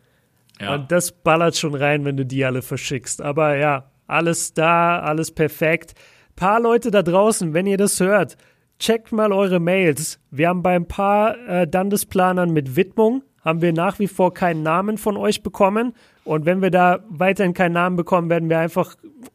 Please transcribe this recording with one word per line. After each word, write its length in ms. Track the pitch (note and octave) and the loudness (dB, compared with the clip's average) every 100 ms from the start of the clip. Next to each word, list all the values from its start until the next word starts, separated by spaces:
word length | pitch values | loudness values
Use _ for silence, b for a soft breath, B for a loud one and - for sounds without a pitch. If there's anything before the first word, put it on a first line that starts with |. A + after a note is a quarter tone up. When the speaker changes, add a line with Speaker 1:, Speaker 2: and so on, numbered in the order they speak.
| _ _ _ _ _ - | _ _ _ _ _ -12
Speaker 1:
Ja. 160 | G2+ D3 | -6 -6
Speaker 2:
Und 160 | C3+ | -2
das 200 | F3 E3+ | -2 -2
ballert 440 | - E3 D#3+ E3+ D#3 | -2 0 2 2 0
schon 180 | D#3+ C#3+ | -4 -2
rein, 300 | C#3+ D3 C#3+ | 0 0 -2
wenn 120 | C3+ | -4
du 80 | B2+ | -4
die 180 | C3 C3 | -2 -2
alle 160 | B2+ | -2
verschickst. 600 | - C3 - C3 - - | -6 -8 -6 -8 -8 -8
Aber 340 | D3 C#3+ D3+ C#3+ | -4 0 0 2
ja, 300 | D3 C3+ - _ - | 0 0 -6 _ -6
alles 460 | D3 E3+ E3 - | -2 0 -2 -4
da, 460 | - D#3+ E3+ E3+ F3 | 0 2 4 2 0
alles 320 | D3+ D#3 D#3+ | -2 -4 -4
perfekt. 600 | - D3+ - D#3+ E3 - - b b b - | -2 -2 0 0 -2 -4 -20 b b b -2
Paar 240 | F#3 A3+ | 0 2
Leute 320 | A#3 A#3 A#3 | 2 2 2
da 100 | G3+ | 0
draußen, 500 | E3+ F3+ G#3+ A3 E3+ | 2 4 2 2 -2
wenn 120 | D#3 G3 | -2 0
ihr 100 | G3 | 0
das 220 | G3+ - | 0 0
hört, 360 | F#3 G3+ C#3+ - b b b - | 2 2 0 -6 b b b -6
checkt 320 | - A3+ A3 | -2 -2 -2
mal 200 | A3 G#3+ | -2 0
eure 280 | G3 G3 F3+ | 2 2 0
Mails. 600 | E3+ F#3+ F3 C#3 D#3+ - _ | 0 2 2 0 -6 -12 _
Wir 200 | C3+ E3+ | -2 0
haben 140 | F3+ | 0
bei 120 | F3+ F3+ | 0 0
ein 120 | E3+ | -2
paar, 500 | - G3 G#3 A3 A#3 - | -2 0 2 0 -2 -4
äh, 200 | F3+ E3+ | -2 0
Dandesplanern 840 | F#3 G3 G3+ - F#3+ F#3 F3+ F3 | 0 0 -2 -2 0 2 2 0
mit 240 | D#3 C3+ C3 | 0 0 -2
Widmung, 480 | F#3+ - A3 C4 - _ | 0 2 2 0 -6 _
haben 180 | E3 E3 | -4 0
wir 120 | F3 | 0
nach 240 | E3 F#3+ G3 | 0 -2 -2
wie 80 | G3 | -2
vor 260 | - F3+ | 0 -2
keinen 280 | F3 F3+ D#3+ | 0 -2 0
Namen 340 | D#3 E3+ G3+ G#3+ | -2 -2 -2 -4
von 200 | G#3+ G3+ | -4 -2
euch 240 | G3+ G#3 | -2 -2
bekommen. 520 | G3+ - G3 G#3 B3 - b b | -4 0 2 2 -2 -6 b b
Und 220 | b D#3 D3+ | b -2 0
wenn 160 | F#3 | 2
wir 80 | F#3+ | 2
da 300 | F3+ F3+ F#3 - | 4 4 2 -4
weiterhin 460 | D#3+ F#3 F#3+ F#3 F3 | -2 0 0 0 0
keinen 180 | F3 | 0
Namen 220 | E3+ F3+ F3+ | 0 0 -2
bekommen, 340 | E3+ F3+ E3+ | 0 0 0
werden 180 | E3+ D#3+ | 0 0
wir 100 | D#3+ | 0
einfach 360 | E3 F#3 E3 - - - - | 0 -2 -4 -8 -20 -20 -20